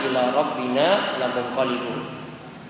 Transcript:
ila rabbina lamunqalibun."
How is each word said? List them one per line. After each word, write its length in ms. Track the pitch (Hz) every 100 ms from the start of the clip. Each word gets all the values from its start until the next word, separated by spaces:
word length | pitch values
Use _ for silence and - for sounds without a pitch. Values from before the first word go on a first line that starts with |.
| 139
ila 160 | 127 123
rabbina 880 | 131 147 - 127 127 160 202 - -
lamunqalibun." 1040 | 127 123 120 135 127 123 123 113 - - - - - - -